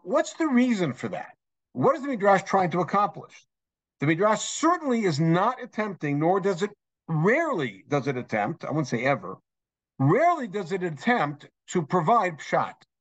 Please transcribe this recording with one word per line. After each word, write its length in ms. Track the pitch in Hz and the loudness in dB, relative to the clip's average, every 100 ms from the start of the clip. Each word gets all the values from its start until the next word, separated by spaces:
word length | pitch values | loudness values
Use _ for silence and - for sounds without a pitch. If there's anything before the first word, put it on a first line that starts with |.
what's 300 | 180 262 320 | -2 -2 -2
the 160 | - 320 | -2 0
reason 440 | 247 254 220 170 | 4 4 2 -2
for 160 | 120 113 | -4 -8
that? 200 | 90 - - _ _ _ | -8 -12 -18 _ _ _
What 240 | 123 143 302 | 0 2 2
is 60 | |
the 60 | 269 | -2
Midrash 360 | 240 202 190 | 0 4 4
trying 260 | - 196 180 | 4 0 2
to 100 | 170 | 0
accomplish? 540 | 175 190 208 - - - _ _ _ _ _ _ | 0 0 0 -4 -18 -20 _ _ _ _ _ _
The 80 | 143 | 0
Midrash 340 | 160 208 214 | 2 2 0
certainly 640 | - - 320 339 302 233 | -2 -2 0 2 0 0
is 140 | 202 143 | 0 2
not 420 | 165 165 208 254 | 2 2 2 -2
attempting, 600 | 240 - 214 175 151 143 | -6 -6 -6 -4 -4 0
nor 180 | 156 196 | 2 2
does 240 | 185 180 | 0 -2
it, 80 | 202 - _ _ - | -4 -8 _ _ -4
rarely 760 | 160 170 269 330 226 131 95 - | 0 2 2 0 -2 -4 -8 -4
does 180 | 147 127 | -2 -2
it 100 | 127 | -4
attempt, 480 | 120 113 101 165 | -4 -2 -2 -4
I 40 | - | -6
wouldn't 180 | 143 143 | -4 -4
say 180 | 120 | -2
ever, 340 | 131 135 92 95 _ _ _ _ _ - | 0 -2 -4 -16 _ _ _ _ _ 0
rarely 480 | 135 202 330 339 240 | 2 4 2 0 -4
does 240 | 185 175 | -8 -6
it 140 | 190 | -4
attempt 640 | 180 151 - 240 147 147 - _ - | -6 -4 0 0 0 -6 -16 _ -6
to 120 | 185 | -4
provide 560 | 151 185 160 240 185 156 | 0 0 4 2 2 -4
pshat. 360 | - 165 107 - _ _ | -4 -2 -2 -6 _ _